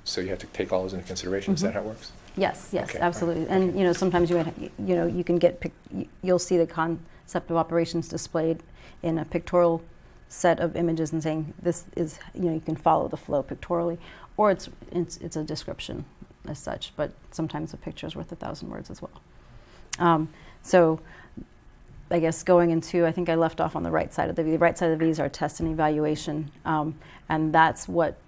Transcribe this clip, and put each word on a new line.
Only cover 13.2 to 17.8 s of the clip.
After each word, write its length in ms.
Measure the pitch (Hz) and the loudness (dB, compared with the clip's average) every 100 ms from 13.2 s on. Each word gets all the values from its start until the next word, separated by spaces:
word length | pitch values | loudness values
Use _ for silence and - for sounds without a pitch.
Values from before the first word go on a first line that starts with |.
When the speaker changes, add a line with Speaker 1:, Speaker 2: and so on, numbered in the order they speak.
| - 143 | -2 -2
Speaker 2:
pictorially, 560 | - 135 - 170 170 170 - - - - | -2 -10 -4 -2 0 -4 -12 -20 -12 2
or 140 | 208 | 4
it's, 180 | 180 - - - | 2 -4 -16 -6
it's, 240 | 175 170 - | -4 -4 -6
it's 200 | 170 160 | -8 -6
a 60 | |
description 600 | 151 156 - - - - - - - - - | -6 -8 -8 -12 -10 -10 -12 -18 -20 -16 -12
as 120 | 147 | -10
such, 340 | - - - | -8 -8 -10
but 180 | - 147 - - | -6 -8 -8 -14
sometimes 420 | - 160 151 156 | -6 -6 -6 -8
a 60 | |
picture 280 | - | -10